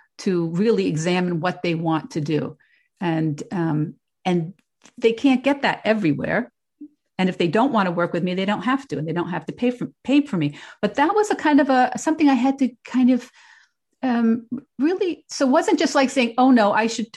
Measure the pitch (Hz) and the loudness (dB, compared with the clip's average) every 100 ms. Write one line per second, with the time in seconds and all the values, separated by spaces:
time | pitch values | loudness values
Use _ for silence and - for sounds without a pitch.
0 | _ - - 180 165 170 220 202 190 156 | _ -8 -2 -2 -2 0 0 2 0 -2
1 | 165 180 180 170 180 180 175 165 165 160 | 0 0 0 -2 -4 -4 -4 -2 -2 -2
2 | - 175 147 147 147 - _ _ _ - | -4 -6 -2 -2 -4 -10 _ _ _ -8
3 | 175 160 160 147 - 190 165 151 151 - | -4 -2 -2 -4 -6 -4 -2 -2 -4 -8
4 | _ _ - 175 165 - _ _ _ - | _ _ -2 -2 -2 -12 _ _ _ -2
5 | 226 226 285 254 262 277 214 - - 220 | 0 2 2 2 0 0 -2 -2 -2 0
6 | 180 143 - - 247 _ _ - - _ | 0 0 -2 -4 -4 _ _ -20 -20 _
7 | _ - 185 180 175 214 269 226 185 175 | _ -4 -2 0 0 2 2 2 0 0
8 | 175 175 180 180 190 208 202 277 - 147 | -2 -2 -4 -4 -2 -2 -2 -4 -4 -8
9 | 156 165 170 170 - 139 247 247 156 _ | -6 -4 -4 -6 -8 -4 -4 -4 -10 _
10 | - 285 285 185 147 143 - - 208 - | 0 0 2 -2 -2 -4 -18 -6 -4 0
11 | 302 415 415 392 320 294 277 262 254 220 | 2 2 0 0 2 4 4 2 2 0
12 | - 311 294 262 262 269 254 - - 254 | -4 2 2 4 2 0 -2 -4 -4 2
13 | 247 247 - _ - - _ _ _ - | 4 2 -2 _ -20 -20 _ _ _ -6
14 | 262 233 226 226 - - - - 285 370 | -2 0 2 0 -4 -12 -10 -2 0 0
15 | 381 - - - 277 294 339 330 330 294 | -2 -4 -8 -2 2 2 2 2 2 2
16 | 262 - 233 233 254 247 208 214 226 226 | 0 0 0 2 4 6 4 2 -2 -4
17 | 220 | -8